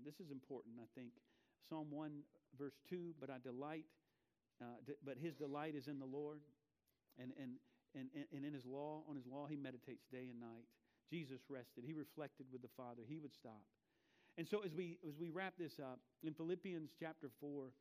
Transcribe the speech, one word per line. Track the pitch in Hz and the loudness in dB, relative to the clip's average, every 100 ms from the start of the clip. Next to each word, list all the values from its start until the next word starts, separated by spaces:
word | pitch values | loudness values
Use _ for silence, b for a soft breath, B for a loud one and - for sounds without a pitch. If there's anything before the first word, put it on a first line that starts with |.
This | 139 151 | -6 -4
is | 165 | -4
important, | 135 - 131 117 120 | -4 -2 -2 -2 -8
I | 113 135 | -8 -6
think. | 120 - b b b b - | -6 -8 b b b b -2
Psalm | 160 151 | 0 2
one, | 147 156 147 - - _ 131 | 2 2 0 -6 -14 _ -2
verse | 143 - - | -2 -2 0
two, | 180 170 151 | 0 2 0
"But | 139 | -2
I | 131 | 0
delight, | 127 123 143 160 160 - b b b b _ - | 0 0 2 0 -2 -12 b b b b _ -8
uh, | 120 117 113 | -6 -4 -4
d-, | 143 | -4
but | 135 127 | -2 0
his | 165 | 0
delight | 139 147 147 156 | 2 2 4 4
is | 151 131 | 2 2
in | 143 | 0
the | 131 | 2
Lord, | 139 147 151 147 - _ _ _ _ _ - | 2 2 -2 -8 -20 _ _ _ _ _ -6
and, | 127 139 | -4 -2
and, | 131 131 b b b | -2 -4 b b b
and, | 139 131 151 143 | -4 -2 -2 -2
and | 139 | 0
in | 143 | 2
his | 143 | 2
law, | 123 135 147 151 156 | 0 2 2 0 -2
on | |
his | 143 123 | -2 0
law | 139 147 | -2 0
he | 147 | 2
meditates | 135 127 135 120 - | 0 -2 -4 -8 -4
day | 127 127 | -4 -2
and | 120 | -4
night." | 117 113 - - b b - | -4 -6 -12 -18 b b -2
Jesus | 170 135 131 - | -2 0 -4 -2
rested. | 135 120 - 123 | -4 -4 -4 -2
He | |
reflected | 156 139 - 143 - 131 | 0 0 -2 -4 -4 -8
with | 127 | -6
the | 123 - | -6 -6
Father. | 123 120 113 | -4 -4 -2
He | 160 | -2
would | 143 | -2
stop. | - 120 107 - _ b b b b b - | -6 -10 -10 -14 _ b b b b b -2
And | 165 | 6
so | 208 | 6
as | 196 | 6
we, | 156 175 170 156 | 4 2 0 -4
as | 147 | 0
we | 170 | 2
wrap | 165 190 180 | 2 2 2
this | 160 - | 0 0
up, | 135 127 - _ | -2 -4 -10 _
in | 160 | 0
Philippians | 156 160 180 190 170 151 - | 4 4 4 4 2 0 0
chapter | 160 160 139 - | -2 -2 -6 -2
four, | 147 143 131 127 | 0 0 0 -6